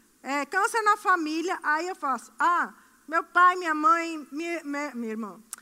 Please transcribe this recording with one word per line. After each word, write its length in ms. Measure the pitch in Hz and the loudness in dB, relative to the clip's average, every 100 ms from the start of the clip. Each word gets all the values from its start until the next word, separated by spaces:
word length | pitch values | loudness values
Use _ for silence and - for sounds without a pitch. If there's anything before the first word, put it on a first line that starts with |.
| _ _ | _ _
"É, 220 | 247 285 277 | -6 -4 -2
câncer 360 | 381 440 453 | 0 0 2
na 120 | 427 427 | 2 2
família", 640 | 415 359 302 320 339 349 | 2 2 0 -4 -4 -4
aí 240 | 294 311 349 | -2 -2 -2
eu 80 | 370 | -6
faço, 360 | 285 240 - _ | -4 -4 -6 _
"Ah, 340 | 311 339 226 - _ _ - | 2 2 -2 -8 _ _ -4
meu 160 | 320 | -4
pai, 320 | 330 349 359 370 | 0 6 6 6
minha 180 | 349 | -2
mãe, 540 | 311 311 339 330 320 254 | 0 4 2 0 -8 -10
minha, 320 | 285 339 339 | -8 -6 -6
minha, 280 | 285 285 294 | -6 -6 -6
minha 180 | 240 226 | -6 -8
irmã. 300 | 220 214 175 - - | -6 -8 -12 -16 -18